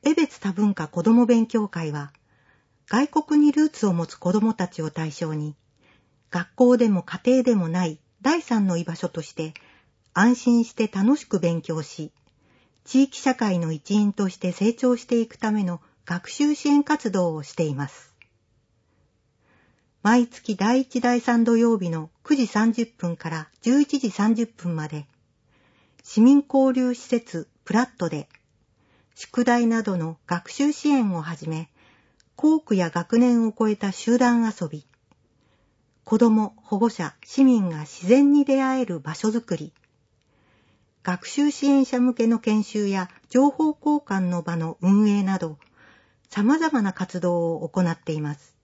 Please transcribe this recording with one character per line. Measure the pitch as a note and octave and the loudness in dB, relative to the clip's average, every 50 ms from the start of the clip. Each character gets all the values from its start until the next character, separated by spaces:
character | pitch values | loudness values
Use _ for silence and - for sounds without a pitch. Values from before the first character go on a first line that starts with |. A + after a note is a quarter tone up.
江 | - C#4+ D#4 | 0 0 2
別 | - D#4+ - - - | 2 0 -2 -4 -8
多 | - G3 | -8 -6
文 | F3+ G3+ G#3+ G#3 G3 | -2 0 0 0 0
化 | - D#3+ D3 | -2 -8 -8
子 | - F3 D#3+ | -6 -2 2
ど | A3 | 4
も | A3+ A#3+ B3 | 4 4 4
勉 | A3 A#3+ A3+ A3+ | 4 4 2 2
強 | A3+ - A3+ G#3+ G3+ | 0 -2 -4 -4 -4
会 | - E3+ E3 D3+ | -6 -8 -8 -6
は、 | D3 D3 D3 C#3+ _ _ _ _ _ _ _ _ _ _ _ _ _ _ _ _ | -8 -10 -12 -14 _ _ _ _ _ _ _ _ _ _ _ _ _ _ _ _
外 | - A3+ C#4+ | 0 0 0
国 | D4 - D#4+ D4+ - D4+ D4 D4 | 0 0 -4 -2 2 2 4 4
に | D4 | 4
ル | C#4 D4+ D4+ | 4 4 0
ー | D4+ | 0
ツ | - - - | 0 -2 -2
を | G3+ | 0
持 | F3 E3+ E3 | 0 -2 -4
つ | - - | -6 -10
子 | - - F3+ | -6 -4 -2
ど | F#3 G#3+ | 0 2
も | G#3+ A3 A3 | 0 0 -2
た | - F#3 | -2 -6
ち | F3+ - - | -6 -6 -8
を | D#3 D#3 | -8 -8
対 | - E3 D#3+ D#3+ | -6 -6 -8 -8
象 | C#3+ - E3+ D#3 D#3 | -6 -8 -8 -6 -6
に、 | D3+ D3+ D3+ C#3+ _ _ _ _ _ _ _ _ _ _ _ _ _ _ _ | -6 -8 -8 -10 _ _ _ _ _ _ _ _ _ _ _ _ _ _ _
学 | - F3 F3 _ _ | -8 -8 -8 _ _
校 | - B3+ B3 B3 | 2 4 4 6
で | A#3+ A#3+ A3+ | 4 4 2
も | G3+ F3+ - | 2 0 -2
家 | - - F#3 _ | -8 -14 -6 _
庭 | B3 B3+ C4 B3 | 2 2 2 2
で | B3+ A#3 | 2 0
も | G3+ E3+ E3 | 0 0 -2
な | E3 F3+ F#3 | -2 -2 -4
い | E3 D#3 - _ _ _ _ | -4 -6 -10 _ _ _ _
第 | - C4+ D#4+ F4 | -2 -2 -2 -2
三 | D#4 - A#3+ A3 G3+ | -2 -2 -2 0 0
の | F#3+ F3 | 0 -2
居 | E3+ | -4
場 | E3+ - E3 | -4 -8 -8
所 | - - E3+ | -8 -8 -8
と | - E3 | -8 -10
し | D#3+ - | -12 -12
て、 | - - D#3+ D#3+ D#3+ - _ _ _ _ _ _ _ _ _ _ _ | -10 -10 -10 -10 -12 -18 _ _ _ _ _ _ _ _ _ _ _
安 | F#3 G3 A#3 B3 | 2 2 2 2
心 | A#3+ - B3 A#3+ A#3 A3+ | 2 2 2 2 2 2
し | - | -2
て | - - A3+ G#3+ | -2 -4 -4 -4
楽 | - F#3+ G3 A3+ C#4+ | -2 0 2 2 2
し | D4+ - | 0 -2
く | _ - F#3 | _ -4 -2
勉 | E3 E3+ E3+ E3 | -2 -2 -2 -4
強 | D3+ - D#3+ D#3+ | -6 -6 -8 -8
し、 | D3 - - - D#3 D3+ _ _ _ _ _ _ _ _ _ _ _ _ _ _ _ | -8 -12 -14 -14 -16 -16 _ _ _ _ _ _ _ _ _ _ _ _ _ _ _
地 | - - C4 C#4 | -2 2 2 2
域 | C4+ - - | 2 -2 -4
社 | - C4+ B3+ | -2 -2 -2
会 | B3+ A#3 G#3 F#3 F3 | 0 -2 -2 -2 -2
の | E3+ D#3+ | -2 -4
一 | D#3+ D3+ _ - | -6 -8 _ -2
員 | G3+ G#3 G#3 G#3 | 0 0 0 0
と | G3 - G3+ F#3 | 0 -2 -4 -4
し | F#3 | -4
て | - - F3+ | -6 -8 -8
成 | F3 - G3 A3 A#3 | -4 0 -2 -2 0
長 | - - B3 B3 | 0 0 0 0
し | A#3 - | 0 -2
て | - B3 A#3 | -2 -2 -2
い | A3+ A3+ | -2 -4
く | - _ | -8 _
た | - A3 | -4 -2
め | G#3+ G#3+ | -2 -2
の | G3+ F3+ F3 E3 _ _ _ _ _ | -2 -4 -6 -8 _ _ _ _ _
学 | - F3 F3+ - - | -8 -8 -8 -8 -12
習 | - - C#4+ D4 D4 | -4 -2 0 0 0
支 | - - D4 | 0 0 2
援 | C#4+ D4 | 2 2
活 | C#4+ - D4+ D4+ - A#3 | 2 2 -4 -4 -2 -4
動 | F#3+ F#3+ F3+ E3+ D#3+ | -2 -2 -2 -2 -4
を | D3+ D3 | -6 -10
し | - | -12
て | - - | -4 -4
い | E3 D3+ C#3+ | -4 -4 -2
ま | C3+ C#3+ | -6 -8
す。 | C3+ - - - _ _ _ _ _ _ _ _ _ _ _ _ _ _ _ _ _ _ _ _ _ _ _ _ _ _ _ _ _ _ _ _ _ _ _ _ _ _ _ | -10 -10 -20 -20 _ _ _ _ _ _ _ _ _ _ _ _ _ _ _ _ _ _ _ _ _ _ _ _ _ _ _ _ _ _ _ _ _ _ _ _ _ _ _
毎 | _ G#3 A#3 B3 A#3+ | _ 2 4 4 2
月 | A#3+ - - _ - G#3 | 0 -4 -16 _ -8 -4
第 | F#3 G3 A3 B3 C4 | -2 0 2 2 0
一、 | C4+ _ - B3 | 0 _ -6 -2
第 | A#3 B3 B3 B3 | 0 0 0 0
三 | A#3 - A#3+ A#3 A#3 | 0 2 2 2 4
土 | A#3+ A#3 | 4 4
曜 | A3+ A#3 A#3 A3+ G3+ | 4 4 2 2 0
日 | F#3 E3+ | -2 -4
の | E3 D#3+ D#3 D#3+ _ _ _ | -6 -6 -10 -12 _ _ _
九 | - D4+ | 0 0
時 | C4+ B3 G3 | 0 0 0
三 | - G#3 A3 A3+ | 0 0 2 2
十 | A3 - A#3 | 0 0 -4
分 | A3+ _ _ - F3 E3+ | -6 _ _ -6 -6 -6
か | - - E3+ | -6 -8 -8
ら | D#3+ D#3+ D#3 _ _ _ | -8 -8 -10 _ _ _
十 | - A3+ B3+ C#4+ | -2 2 2 2
一 | D4 - - C#4 | 2 2 0 -4
時 | C4 G#3+ | -4 -4
三 | - - G3+ A3 A3+ | -2 0 0 2 2
十 | A3 A#3 A3+ | 0 -2 -6
分 | _ - E3 F3 E3 | _ -10 -8 -6 -6
ま | D#3+ D3+ D3+ | -6 -8 -8
で、 | D3+ D3+ C#3+ _ _ _ _ _ _ _ _ _ _ _ _ _ _ _ _ _ _ _ | -10 -12 -12 _ _ _ _ _ _ _ _ _ _ _ _ _ _ _ _ _ _ _
市 | _ - - G#3+ | _ -6 2 4
民 | A3+ B3+ C#4 C#4+ C#4+ | 6 8 6 6 4
交 | _ - C4+ C4+ C4 | _ 2 2 2 2
流 | B3+ B3+ B3+ B3 B3 | 2 0 -2 -2 -4
施 | A#3+ - | -6 -6
設 | - B3 A#3 - - - E3 D#3 _ _ _ _ | -4 -4 -4 -4 -8 -12 -12 -12 _ _ _ _
プ | - | -2
ラ | E3+ A3 B3+ | 0 0 0
ッ | - _ | -2 _
ト | _ F3+ E3 | _ -6 -6
で、 | D#3+ D3 - _ _ _ _ _ _ _ _ _ _ _ _ _ _ _ _ _ _ | -6 -8 -12 _ _ _ _ _ _ _ _ _ _ _ _ _ _ _ _ _ _
宿 | - - _ - B3 A#3+ | -20 -20 _ -4 -2 2
題 | A3+ A#3+ A#3+ A#3+ A3+ | 2 2 2 2 0
な | A3+ A3+ G#3+ | 0 0 -2
ど | G#3+ F#3+ | -2 -4
の | F3 D#3+ E3 D#3+ _ _ | -4 -4 -6 -8 _ _
学 | - F3 F3 - - | -8 -8 -8 -8 -12
習 | - - C#4 D4 | -6 -2 -2 -2
支 | D4 - - D4 | -2 -2 -2 0
援 | C#4+ C4+ A#3 G3+ F3+ | 0 0 0 -2 -2
を | E3 | -4
は | D#3 D#3+ E3+ | -6 -10 -12
じ | D3 D#3 D#3+ | -10 -10 -8
め、 | D#3+ D#3+ E3 _ _ _ _ _ _ _ _ _ _ _ _ _ _ | -8 -8 -10 _ _ _ _ _ _ _ _ _ _ _ _ _ _
校 | - - D#4 D#4+ D#4 | 0 2 2 2 2
区 | _ - G#3+ | _ -2 0
や | F#3+ F3 E3 | 0 0 -2
学 | - F3 E3+ _ - A#3 | -4 -6 -4 _ 2 2
年 | B3 B3 A#3+ A#3 A3+ | 4 4 4 2 2
を | A3 G#3 | 0 -2
超 | _ A3 G#3+ | _ 0 0
え | G#3+ | 0
た | - - G3 | -2 -4 -6
集 | F#3 - - A3+ A#3 B3 | -6 -4 -2 0 2 2
団 | B3+ A#3+ A#3+ A#3 | 4 2 2 2
遊 | A3+ A3 G#3+ - F3+ D3+ | 0 -2 -4 -6 -10 -10
び、 | D#3 D3+ - _ _ _ _ _ _ _ _ _ _ _ _ _ _ _ _ _ _ _ _ _ _ _ | -10 -14 -18 _ _ _ _ _ _ _ _ _ _ _ _ _ _ _ _ _ _ _ _ _ _ _
子 | _ - A3 G#3+ | _ -2 2 4
ど | A#3 A#3 | 4 4
も、 | A3 A3 G#3+ G3+ _ _ _ | 4 2 0 -2 _ _ _
保 | - G#3+ G3 | -6 -2 0
護 | A3 A3+ | 0 -2
者、 | - - E3+ D3 - _ - | -2 -4 -10 -10 -10 _ -20
市 | - - - C4+ | -8 0 2 4
民 | C4 B3 A3+ F#3+ F3 | 4 4 2 0 -2
が | D#3+ D3+ | -6 -8
自 | D3+ - - - F3 F3+ | -12 -14 -16 -10 2 4
然 | A#3 C#4 C#4+ C#4+ | 4 6 6 6
に | C#4+ D4 C#4 | 4 4 4
出 | C#4 C4+ C4+ | 2 2 0
会 | C4+ C4 C4 C4 | 2 0 -2 -2
え | B3 | -4
る | - F3 D#3 | -4 -6 -10
場 | C#3 D3 D#3+ | -8 -12 -12
所 | - - G#3+ | -4 -4 -2
づ | G#3+ A#3 | -2 -4
く | A3+ - F#3 | -4 -6 -8
り、 | D#3+ D3+ D#3+ _ _ _ _ _ _ _ _ _ _ _ _ _ _ _ _ _ _ _ _ _ _ _ _ _ _ _ | -8 -8 -14 _ _ _ _ _ _ _ _ _ _ _ _ _ _ _ _ _ _ _ _ _ _ _ _ _ _ _
学 | - F3+ F3+ - - | -6 -6 -6 -8 -10
習 | - C#4+ D4 D4 | -4 -2 0 0
支 | C#4+ - - | -2 0 0
援 | C#4 C#4 C#4 C4 | 2 4 4 2
者 | - - B3 | 0 0 0
向 | B3 B3+ A#3+ | 0 0 0
け | - A3+ | 0 0
の | A3+ A#3 A3+ | 0 0 0
研 | - A3 G#3+ G#3+ G#3 | 0 0 0 0 -2
修 | - - G#3+ G#3 G3 | -4 -4 -4 -4 -2
や | G3 F#3+ F3+ F3+ - _ _ _ | -2 -4 -6 -8 -12 _ _ _
情 | - B3 C4+ D4 | 2 2 2 2
報 | C#4 - D#4 | 2 0 -2
交 | D#4 D4+ _ - D4+ D4 D4 | -2 -2 _ -2 -2 -2 -2
換 | _ - G3+ F#3+ F#3 F3+ | _ -4 -4 -4 -2 -2
の | F3+ F3 | -4 -6
場 | E3 F3 E3+ | -6 -6 -6
の | E3 D#3+ E3 D#3+ _ | -6 -6 -8 -8 _
運 | F3 F#3 G3 G#3 G#3+ G#3 | 2 2 4 4 4 2
営 | G3+ G3+ | 2 0
な | G3 F#3+ F#3+ F#3 | 0 -2 -2 -4
ど、 | F3 D#3+ D#3 C#3+ _ _ _ _ - _ _ _ _ _ _ _ _ _ | -4 -8 -10 -14 _ _ _ _ -20 _ _ _ _ _ _ _ _ _
様 | - G#3 G#3 A3+ D4 D#4+ | -4 -2 2 2 2 2
々 | E4 D#4+ D#4 B3 | 0 0 0 0
な | G3+ G3 | -2 -2
活 | F#3 - F#3 - - F3+ | -4 -6 -8 -8 -6 -4
動 | E3+ F3+ F3 E3+ E3+ E3 E3 | -2 -2 0 0 -2 -2 -4
を | D3+ D#3+ D#3+ | -6 -8 -6
行 | - F#3+ | -2 -2
っ | F3+ E3+ E3 | 0 0 -2
て | _ _ - | _ _ -8
い | D#3 D3+ | -6 -6
ま | D3+ D3 D3 | -6 -6 -8
す。 | D3 _ _ _ _ | -10 _ _ _ _